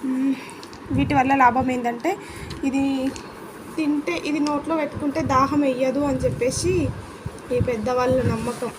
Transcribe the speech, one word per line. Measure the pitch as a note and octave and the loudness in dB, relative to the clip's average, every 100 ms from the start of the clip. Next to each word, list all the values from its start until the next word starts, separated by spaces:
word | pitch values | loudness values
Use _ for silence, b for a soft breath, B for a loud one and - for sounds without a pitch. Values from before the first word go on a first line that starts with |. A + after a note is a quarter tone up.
| C4 | 0
మ్, | C4 C4+ C4 B B - - - | 0 2 0 B B -14 -16 -2
వీటి | C4+ C#4 | 0 2
వల్ల | C#4+ C4 C#4 | 4 4 6
లాభం | B3 A#3+ B3+ | 6 6 0
ఏంటంటే | B3 A#3+ A#3+ D#4+ G4 B B B B C#4 | 0 -2 -2 -2 -2 B B B B -2
ఇది | C4+ C#4 C4+ C4 - - - - - - - | 2 2 0 -2 -4 -12 -14 -16 -16 -10 -2
తింటే, | D4+ D4 D4 E4+ - | 0 0 0 -4 -2
ఇది | D4+ | 0
నోట్లో | D4 D4 C#4+ D#4+ | 0 0 0 -2
పెట్టుకుంటే | D4 - D4 D4 C#4 | -2 -2 -2 -2 2
దాహం | C4 C4+ D4 | 4 4 4
వేయదు | C#4 B3+ C4 C4 C#4+ | 2 4 2 2 0
అని | C4 B3+ | 2 0
చెప్పేసి | - A#3+ - E4+ F#4 C#4+ - - - - - - B3 | 0 0 0 0 2 0 -4 -12 -12 -12 -12 -4 0
ఈ | B3+ | 0
పెద్దవాళ్ళ | A#3 G#3+ B3 B3+ C4 A3+ | 0 0 2 4 2 2
నమ్మకం. | A3+ A#3 A3+ A#3 | 0 -2 -4 -8